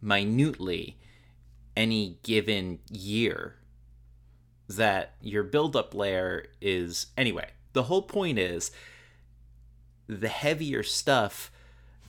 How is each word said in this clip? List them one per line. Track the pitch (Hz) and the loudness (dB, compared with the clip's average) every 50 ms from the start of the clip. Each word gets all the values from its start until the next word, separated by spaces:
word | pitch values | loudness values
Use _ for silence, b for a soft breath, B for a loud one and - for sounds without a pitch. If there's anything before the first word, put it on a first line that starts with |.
minutely | 107 104 101 101 98 104 113 127 143 156 - - 92 92 87 85 - - - b b b b b b b b b b - - - - - - - | 0 2 4 4 4 4 4 4 4 4 2 -2 -4 -4 -4 -4 -6 -10 -14 b b b b b b b b b b -20 -20 -20 -18 -8 -2 0
any | 110 113 113 107 104 92 85 - - | 2 2 2 2 0 -2 -4 -10 -4
given | 117 113 107 104 110 107 98 92 92 87 78 - - | 2 2 2 2 2 0 -2 -2 -4 -6 -8 -12 -14
year | 107 101 92 101 104 113 117 98 82 - - - - - - - - - - - - - - - - - - - - - _ _ _ _ _ - | -14 -12 -6 -2 0 2 2 2 0 -2 -8 -10 -14 -18 -20 -20 -20 -20 -20 -20 -20 -20 -20 -20 -20 -20 -20 -20 -20 -20 _ _ _ _ _ -10
that | 95 98 113 104 95 95 - - - - | -2 2 2 4 4 2 -2 -6 -10 -14
your | - 107 101 104 101 | -10 -4 -2 -2 -2
buildup | 92 143 147 151 156 139 123 104 - - | 2 2 2 2 2 2 0 -2 -2 -4
layer | 101 101 98 95 92 92 92 87 78 - - - - | -2 -2 0 0 0 0 0 -2 -4 -8 -10 -14 -4
is, | 98 101 95 90 87 85 85 - - - - 131 | -2 0 0 0 0 -4 -4 -6 -8 -6 -2 0
anyway, | 131 120 90 82 80 - - - - - - | 0 0 0 -2 -6 -10 -12 -20 -12 -2 0
the | 131 123 | 0 2
whole | 120 180 196 196 | 4 2 0 0
point | - - 208 190 170 135 107 | 0 -2 -2 0 0 2 2
is | 92 90 87 85 - - B B B B B B B B B B B B - - - - - - - - - - - - - - - - | 2 0 0 -4 -6 -8 B B B B B B B B B B B B -20 -20 -20 -20 -20 -20 -20 -20 -20 -20 -20 -20 -20 -20 -14 -12
the | 110 95 107 110 | -8 -4 -4 -4
heavier | - - 143 147 165 156 165 143 131 113 104 | -4 0 0 0 0 0 -2 -2 -2 -2 -2
stuff | - - - - 139 139 123 107 101 - - - - b b b b b b b b b b b | -2 -2 -2 2 4 4 4 4 2 -2 -8 -14 -14 b b b b b b b b b b b